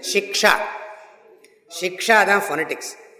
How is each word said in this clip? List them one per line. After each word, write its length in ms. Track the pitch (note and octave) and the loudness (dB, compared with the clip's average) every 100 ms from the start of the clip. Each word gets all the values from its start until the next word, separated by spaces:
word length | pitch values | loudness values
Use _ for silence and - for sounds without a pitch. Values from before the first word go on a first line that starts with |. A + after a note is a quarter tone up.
| - | -4
சிக்ஷா. 380 | G3+ G3+ - G#3 - - - - - - _ _ _ _ _ _ - | -4 -2 2 2 2 -2 -10 -14 -18 -20 _ _ _ _ _ _ -8
சிக்ஷா 440 | F3+ F3+ - A3 G3 | -6 -2 4 6 6
தான் 160 | G3+ | 2
ஃபோனடிக்ஸ், 560 | G3 D3+ D#3 C3 - - - _ | 0 -4 -4 -8 -12 -16 -20 _